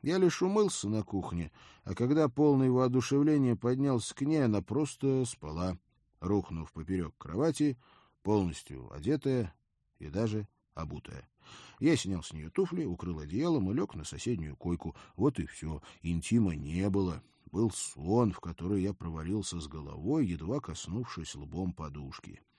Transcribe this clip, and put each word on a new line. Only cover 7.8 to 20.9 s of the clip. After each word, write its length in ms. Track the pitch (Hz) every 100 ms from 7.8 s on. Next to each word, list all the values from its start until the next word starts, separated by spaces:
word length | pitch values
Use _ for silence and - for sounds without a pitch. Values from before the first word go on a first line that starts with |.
| _ - _ _
полностью 680 | - 107 90 73 - 67 60
одетая 600 | 76 80 147 139 127 98 - _ _ _ _
и 80 | 76
даже 400 | 82 113 107 104 _ _
обутая. 540 | - 80 78 - 71 - _ - - - -
Я 180 | 147 151
снял 260 | 95 92
с 100 | -
неё 160 | 78 78
туфли, 360 | - 180 175 143
укрыл 340 | 87 90 80
одеялом 520 | 76 95 170 156 92
и 20 |
лёг 220 | 120 - 82
на 80 |
соседнюю 520 | 76 - - 117 76 67
койку. 400 | 82 85 82 - - -
Вот 240 | 123 -
и 60 | 78
всё. 360 | - 78 76 - -
Интима 540 | 80 85 - 117 101 76
не 340 | 69 85 98
было. 340 | 98 92 80 - _ -
Был 200 | 90 113
сон, 600 | - - - 80 113 117
в 80 | 87
который 420 | 87 - 85 101
я 120 | 95
провалился 680 | 92 85 80 80 104 98 87
с 80 | 76
головой, 600 | 80 71 71 87 156 113
едва 320 | 82 80 139
коснувшись 760 | - 78 -